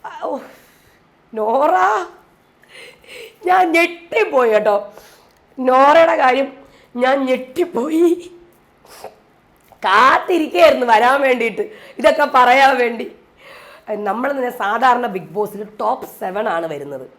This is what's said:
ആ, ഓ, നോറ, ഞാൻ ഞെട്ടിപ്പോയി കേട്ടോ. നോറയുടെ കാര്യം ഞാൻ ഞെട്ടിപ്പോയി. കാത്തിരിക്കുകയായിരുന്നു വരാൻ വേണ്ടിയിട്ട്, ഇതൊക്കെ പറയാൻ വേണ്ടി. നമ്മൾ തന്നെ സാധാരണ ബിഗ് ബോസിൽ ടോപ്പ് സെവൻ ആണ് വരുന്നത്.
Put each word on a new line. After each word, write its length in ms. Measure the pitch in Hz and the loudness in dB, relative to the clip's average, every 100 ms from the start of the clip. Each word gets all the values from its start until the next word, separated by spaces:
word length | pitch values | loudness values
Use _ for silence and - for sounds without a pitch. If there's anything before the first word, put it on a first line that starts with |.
| - | -18
ആ, 140 | - | -12
ഓ, 160 | - 277 - - _ _ _ _ _ _ _ | -10 -10 -12 -20 _ _ _ _ _ _ _
നോറ, 360 | 220 214 254 302 370 381 427 349 - _ _ _ _ _ - - _ _ 494 453 _ 359 | -6 -2 0 0 0 0 -2 -6 -16 _ _ _ _ _ -20 -20 _ _ -20 -20 _ 0
ഞാൻ 260 | 370 359 | 2 2
ഞെട്ടിപ്പോയി 760 | 330 339 339 - 453 370 277 240 | 2 0 -4 -6 -4 0 0 2
കേട്ടോ. 380 | 214 220 208 - - - _ _ _ _ - | 2 0 -2 -4 -20 -20 _ _ _ _ -4
നോറയുടെ 580 | 254 254 277 320 330 320 | 0 4 6 6 4 2
കാര്യം 360 | 262 254 269 - - _ _ 240 | 0 0 -4 -8 -20 _ _ -4
ഞാൻ 280 | 262 277 | 0 0
ഞെട്ടിപ്പോയി. 1040 | 262 254 254 - 349 240 285 320 339 349 - - _ _ _ _ _ - - _ _ _ _ _ _ _ | -2 -4 -4 -6 -4 -4 -4 0 2 0 -8 -20 _ _ _ _ _ -20 -20 _ _ _ _ _ _ _
കാത്തിരിക്കുകയായിരുന്നു 1000 | 196 202 262 349 - 349 294 349 320 254 240 | 0 4 4 2 0 -2 0 4 4 4 2
വരാൻ 340 | 220 240 277 | 4 4 2
വേണ്ടിയിട്ട്, 500 | 269 254 233 202 202 - - - | 0 0 -2 -4 -10 -12 -20 0
ഇതൊക്കെ 280 | 294 311 285 | 2 2 2
പറയാൻ 440 | 269 247 262 269 254 | 4 4 6 4 4
വേണ്ടി. 340 | 240 233 240 - _ _ - - - - - | -2 -4 -12 -16 _ _ -20 -20 -20 -20 -12
നമ്മൾ 420 | 208 202 214 269 | -8 -6 -4 -4
തന്നെ 180 | 277 247 | -4 -6
സാധാരണ 560 | - 202 226 254 247 240 | -6 -6 0 0 0 -4
ബിഗ് 220 | 185 156 | -8 -10
ബോസിൽ 380 | 185 208 202 208 - | -8 -8 -10 -16 -8
ടോപ്പ് 280 | 220 269 - - | -6 -6 -10 -12
സെവൻ 280 | 190 196 226 | -10 -6 -4
ആണ് 180 | 170 165 | -4 -6
വരുന്നത്. 440 | 143 139 135 123 | -10 -12 -14 -16